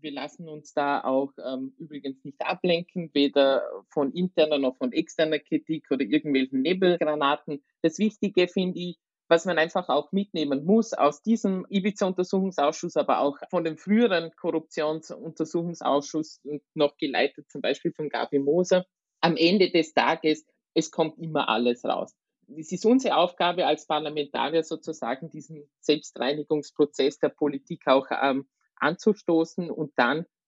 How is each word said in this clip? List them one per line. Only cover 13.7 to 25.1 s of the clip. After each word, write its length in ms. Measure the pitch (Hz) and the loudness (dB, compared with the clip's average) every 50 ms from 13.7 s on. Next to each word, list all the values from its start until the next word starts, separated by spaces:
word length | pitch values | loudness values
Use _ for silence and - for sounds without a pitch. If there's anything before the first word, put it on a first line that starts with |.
| 156 | -6
früheren 540 | 151 - 180 208 220 240 220 190 165 170 165 - | -8 -2 2 4 4 4 4 2 0 -2 -4 -12
Korruptionsuntersuchungsausschuss, 2000 | _ - 170 160 160 160 _ - - 151 151 160 160 156 - - - 117 165 156 - 160 156 - 175 170 175 170 - - 135 135 143 143 - - 156 156 - - _ _ 135 147 143 - _ _ | _ -6 -4 -4 -4 -6 _ -6 -4 -2 -2 -4 -4 -8 -12 -14 -12 -12 -14 -6 -6 -6 -4 -2 -4 -4 -4 -8 -6 -2 0 0 0 0 -2 -6 -6 -6 -6 -10 _ _ -12 -12 -12 -12 _ _
noch 220 | 160 147 143 - _ | 2 2 2 2 _
geleitet 520 | 160 147 127 90 123 143 - - 143 _ | -6 -4 0 0 0 0 -2 -6 -18 _
zum 120 | _ 151 131 | _ -6 -2
Beispiel 280 | 110 143 - - 175 | -2 -2 -2 -2 -6
von 180 | - - 156 143 | -4 -4 -8 -6
Gabi 300 | - 117 120 - - 143 | -4 -4 -4 -2 -2 0
Moser. 480 | 139 143 151 175 180 180 185 185 180 - _ _ _ _ _ _ | 0 2 2 2 2 2 2 2 0 -2 _ _ _ _ _ _
Am 160 | - - 156 | 0 0 2
Ende 360 | 131 160 170 190 214 185 - - | 4 4 4 4 4 4 4 4
des 200 | 165 160 - - | 2 0 2 0
Tages, 540 | - 113 127 160 160 - 156 156 156 - _ _ _ _ _ _ | 0 2 2 0 0 0 0 0 0 -4 _ _ _ _ _ _
es 200 | 165 160 - - | -2 -2 -2 -2
kommt 260 | - 160 156 - - | -2 -2 -2 -2 -8
immer 300 | - 131 127 139 - - | -10 -4 -2 -2 0 2
alles 360 | 113 113 120 120 120 - - | 2 2 2 2 0 0 -2
raus. 300 | 110 - - - - _ _ _ _ _ _ _ _ - | -2 -2 -2 -4 -8 _ _ _ _ _ _ _ _ -16
Es 140 | 156 156 - | -14 -10 -10
ist 160 | 190 180 - | -10 0 2
unsere 300 | 220 247 262 262 233 - | 4 4 4 4 2 2
Aufgabe 500 | 147 170 175 - - 180 175 175 175 170 | 2 2 2 2 0 0 0 0 0 2
als 220 | 135 156 156 - _ | 0 0 0 -2 _
Parlamentarier 760 | 160 151 156 147 151 151 143 139 - - 120 139 156 165 160 | -2 -2 -2 -2 -4 -4 -6 -4 -2 -4 -2 0 0 0 -2
sozusagen, 680 | - 165 156 - - 156 - - 113 | -2 -6 -10 -8 -10 -8 -6 -4 -6